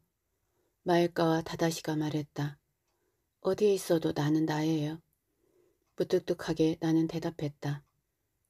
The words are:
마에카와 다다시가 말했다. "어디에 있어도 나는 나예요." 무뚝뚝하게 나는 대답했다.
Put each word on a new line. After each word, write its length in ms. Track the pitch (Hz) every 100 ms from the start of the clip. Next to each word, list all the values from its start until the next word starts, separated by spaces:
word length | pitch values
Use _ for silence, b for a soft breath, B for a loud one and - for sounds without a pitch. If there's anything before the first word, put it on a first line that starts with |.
| _ _ _ _ _ _ _ _
마에카와 600 | - 175 170 170 165 160
다다시가 540 | 160 - 165 160 - 151
말했다. 600 | 151 151 147 - 147 - _ _ _ _ _ _ _ _
"어디에 320 | 190 190 208
있어도 400 | 190 - 170 160
나는 320 | 160 147 156 156
나예요." 540 | 151 156 160 147 160 _ _ _ _ _ _ _ _ _ -
무뚝뚝하게 840 | 175 180 - 175 - 160 160 165
나는 260 | 165 160 165
대답했다. 760 | 165 165 165 147 - 143 143 _ _ _ _ _ _